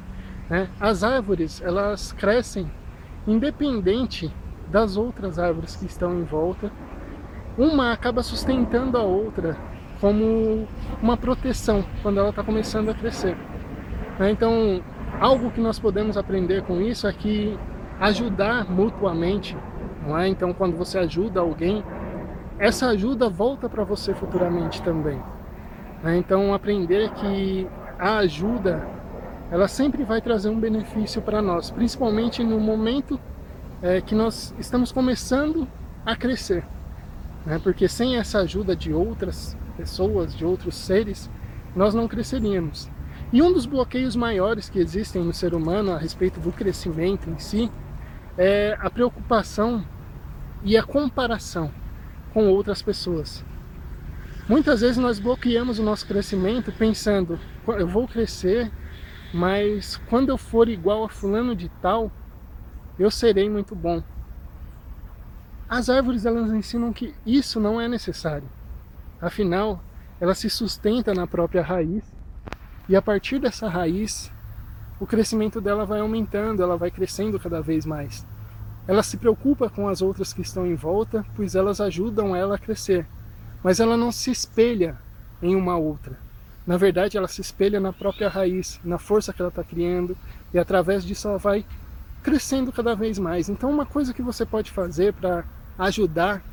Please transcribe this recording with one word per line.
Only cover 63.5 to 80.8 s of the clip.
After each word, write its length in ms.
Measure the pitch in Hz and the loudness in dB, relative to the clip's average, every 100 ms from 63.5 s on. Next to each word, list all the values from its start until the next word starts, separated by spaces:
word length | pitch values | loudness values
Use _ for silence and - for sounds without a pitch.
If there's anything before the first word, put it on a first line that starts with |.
| 208 196 | 2 -2
bom." 300 | 190 170 170 - - - - - - - - - - - - - - - - - | -4 -2 -2 -4 -12 -12 -12 -14 -14 -14 -14 -14 -14 -14 -16 -16 -16 -16 -14 -4
As 200 | 240 240 | -2 4
árvores, 360 | 254 254 247 220 | 4 4 2 2
elas 260 | 233 220 | 2 2
ensinam 400 | 220 202 233 233 | 0 0 -2 -2
que 240 | 214 240 - - | -2 -6 -8 2
isso 320 | 269 254 233 | 4 4 2
não 220 | 208 226 | 2 2
é 80 | 233 | 0
necessário. 640 | 240 - - 165 147 139 - - - - - - - | -2 -4 -4 -2 -4 -6 -14 -14 -14 -14 -16 -18 -6
Afinal, 600 | 170 - 196 180 214 185 - - - - | -6 0 2 4 2 -2 -8 -16 -18 -2
ela 160 | 175 190 | 0 2
se 140 | 214 | 0
sustenta 640 | - 214 - 208 240 226 | -2 -2 0 2 2 2
na 120 | 190 175 | 0 0
própria 360 | - 170 180 | 0 2 2
raiz, 420 | 151 180 160 202 - - - - - - - - - | 2 0 0 -2 -6 -16 -16 -14 -12 -12 -14 -16 4
e 60 | 190 | 4
a 60 | |
partir 380 | 196 202 - 269 | 6 0 2 0
dessa 300 | 240 - 220 | 0 0 -2
raiz, 600 | 175 170 180 214 - - - - - - - - - | 0 2 0 -2 -6 -10 -14 -14 -12 -12 -12 -12 -10
o 60 | 190 | 0
crescimento 560 | 220 214 220 214 226 | 2 4 2 0 0
dela 240 | 202 202 202 | 0 0 0
vai 160 | 214 | 0
aumentando, 600 | 214 226 214 202 214 214 | 0 0 0 0 0 2
ela 140 | 180 170 | 2 2
vai 160 | 175 | -2
crescendo 480 | 180 185 - 208 196 | -2 -4 -2 -2 -2
cada 220 | 175 165 | -2 -4
vez 240 | 151 160 156 | 0 0 0
mais. 420 | 151 143 - - - - - - - - | -4 -6 -10 -12 -14 -14 -12 -12 -10 2
Ela 180 | 196 | 4
se 120 | 196 196 | 4 2
preocupa 540 | 233 214 277 285 233 | 2 2 2 2 0
com 180 | - 202 | 0 -2
as 140 | 185 | 2
outras 320 | 190 196 190 | 0 0 -6
que 80 | - | -6
estão 260 | 175 190 180 | -6 -2 -2
em 80 | |
volta, 480 | 165 | -2